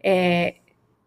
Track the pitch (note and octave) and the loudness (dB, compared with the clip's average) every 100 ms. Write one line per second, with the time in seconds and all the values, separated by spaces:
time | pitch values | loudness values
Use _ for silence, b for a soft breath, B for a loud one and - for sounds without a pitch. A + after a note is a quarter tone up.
0 | F#3+ F#3 F3+ F3 F3 - _ _ _ _ | -2 0 2 0 -2 -8 _ _ _ _